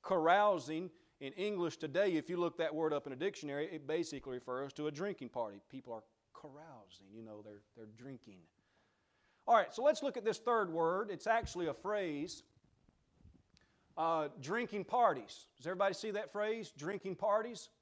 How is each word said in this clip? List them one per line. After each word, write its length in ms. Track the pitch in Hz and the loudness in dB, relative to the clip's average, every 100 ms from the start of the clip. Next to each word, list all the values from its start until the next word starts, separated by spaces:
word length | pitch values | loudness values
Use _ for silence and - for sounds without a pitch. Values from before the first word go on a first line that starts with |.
carousing 840 | - 190 160 190 208 180 135 160 185 - _ _ | 2 4 6 8 6 4 0 -6 -6 -12 _ _
in 120 | 139 | -10
English 440 | - 208 202 170 - | -4 -2 0 -2 -2
today, 360 | 156 143 202 | -4 2 2
if 160 | 165 - | 2 0
you 80 | 175 | 0
look 200 | 170 165 | 0 0
that 180 | 160 151 | -2 0
word 180 | 156 | 2
up 140 | 147 139 | 0 -2
in 60 | |
a 20 | 131 | -4
dictionary, 540 | 185 - 147 143 151 | -4 -2 -6 -4 -4
it 160 | - 135 | -6 -2
basically 460 | 165 165 143 135 | -2 -2 -6 -6
refers 400 | 123 127 127 139 | -8 -4 -4 -4
to 140 | - 151 | -4 -4
a 40 | |
drinking 380 | 147 202 190 143 | -2 -6 -4 -6
party. 320 | 123 110 101 _ | -4 -4 -6 _
People 240 | 131 127 | -14 -10
are 100 | 110 - _ _ | -12 -12 _ _
carousing, 760 | - 147 139 160 127 95 90 95 107 | -20 -18 -18 -18 -20 -20 -20 -18 -16
you 80 | |
know, 180 | 113 107 | -14 -14
they're, 180 | 107 104 _ - | -14 -18 _ -20
they're 100 | 110 110 | -18 -16
drinking. 420 | 127 131 - 92 82 _ _ _ _ _ _ _ _ _ - | -14 -14 -16 -20 -20 _ _ _ _ _ _ _ _ _ 6
All 80 | 226 | 6
right, 180 | 180 | 6
so 100 | - | 4
let's 200 | 269 302 | 4 4
look 140 | 277 247 | 0 0
at 80 | 214 | -2
this 120 | 202 | 0
third 340 | - 226 190 | 2 2 2
word. 380 | 165 165 185 214 | 2 2 2 -2
It's 140 | 175 208 | -4 2
actually 420 | 226 214 175 165 | 2 0 -2 -2
a 60 | |
phrase, 680 | 135 190 208 180 147 175 - _ _ _ _ _ _ _ _ - - _ _ _ _ _ - | -2 -2 -2 -2 -4 -6 -10 _ _ _ _ _ _ _ _ -20 -20 _ _ _ _ _ -2
uh, 300 | 165 165 151 147 | 2 2 0 -6
drinking 460 | 135 220 240 208 185 | -4 -2 -2 -4 0
parties. 640 | 247 233 143 107 - - _ | 6 6 4 -6 -16 -20 _
Does 80 | 135 | -6
everybody 300 | 185 196 190 | 2 2 2
see 160 | 220 | -4
that 200 | 202 - | -4 -4
phrase, 400 | 208 208 226 190 143 | -2 -2 -2 -6 -6
drinking 380 | 151 202 190 185 | -6 -4 -4 -2
parties? 540 | 214 208 220 220 - _ | 2 2 2 -8 -14 _